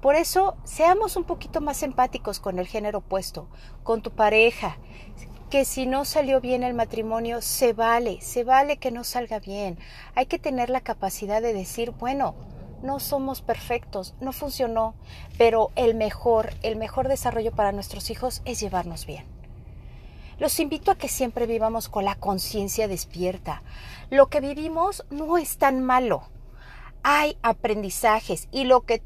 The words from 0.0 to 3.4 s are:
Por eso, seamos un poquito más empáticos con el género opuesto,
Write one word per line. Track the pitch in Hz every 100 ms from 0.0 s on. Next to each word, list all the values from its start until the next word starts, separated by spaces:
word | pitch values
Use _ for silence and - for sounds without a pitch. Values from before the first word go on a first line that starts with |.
Por | 269
eso, | 294 330 370 381 -
seamos | - - 330 381 440 -
un |
poquito | 339 339 - 320
más | 294 277
empáticos | 294 254 254 233 - 196
con | 202 180
el | 180
género | 220 208 208
opuesto, | - 190 185 -